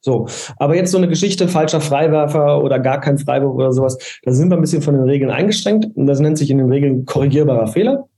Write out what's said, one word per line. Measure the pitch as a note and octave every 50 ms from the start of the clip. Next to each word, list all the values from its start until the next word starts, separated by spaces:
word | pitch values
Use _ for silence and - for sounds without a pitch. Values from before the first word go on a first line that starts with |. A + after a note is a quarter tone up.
So. | _ C3+ B2+ A2+ A2 - - - - - - -
Aber | C#3 C#3+ D#3+
jetzt | F3 F#3 F3+
so | F#3+ F#3
eine | F#3 E3
Geschichte, | D#3+ D3+ G3 G3+ F#3+ - F#3 E3+
falscher | - D#3+ D#3 D#3 - D#3
Freiwerfer | D3 - C#3+ C#3 D#3+ D#3 D#3 D3+ D3+ C#3+ D3+ D#3+ D3 D3 D3 C#3+
oder | C3+ C#3 C#3 C3
gar | B2+ C3 C3+ C#3+
kein | - D3 C#3 C#3
Freiwurf | C3 C#3 C3 C3+ C#3 C#3 B2+
oder | B2+ C3 C3
sowas, | B2+ C3 C3+ C3 C3 - - - - -
da | _ B2+
sind | B2+ C3 D#3+ F#3
wir | F3+
ein | E3
bisschen | D#3 - - D3+
von | C#3+ D3+ C#3+
den | C3+ C3
Regeln | B2+ C#3 C#3+ C3+ B2+
eingeschränkt. | A2 B2+ F3+ G#3+ G#3 - - G3+ G#3 A3 G#3+ - -
Und | - C#3
das | C#3 C#3+ C3
nennt | D3 D3+ D#3
sich | D3+ C#3+ C3+
in | C3+ C#3
den | C3 B2
Regeln | C3 C#3 C#3+ C#3 C3 B2+ C3
korrigierbarer | - - C#3 C3+ C#3+ C#3+ D3 D3+ D3 B2+ A#2 A2 A2
Fehler. | - E3 G#3 B3 C#4 C#4 - _ _